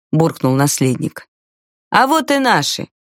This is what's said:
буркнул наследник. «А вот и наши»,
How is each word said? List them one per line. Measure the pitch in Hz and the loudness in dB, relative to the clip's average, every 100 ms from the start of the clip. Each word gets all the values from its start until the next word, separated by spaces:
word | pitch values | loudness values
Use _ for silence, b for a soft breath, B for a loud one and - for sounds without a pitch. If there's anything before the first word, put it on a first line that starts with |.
| _ | _
буркнул | 156 165 - 131 131 | 0 0 0 -2 0
наследник. | 143 - 131 123 160 - - _ _ _ _ _ _ | 0 0 -2 -2 -6 -10 -18 _ _ _ _ _ _
«А | 202 262 | 0 2
вот | 294 277 | 2 0
и | 277 | 0
наши», | 262 180 135 - - _ | 2 0 0 -6 -10 _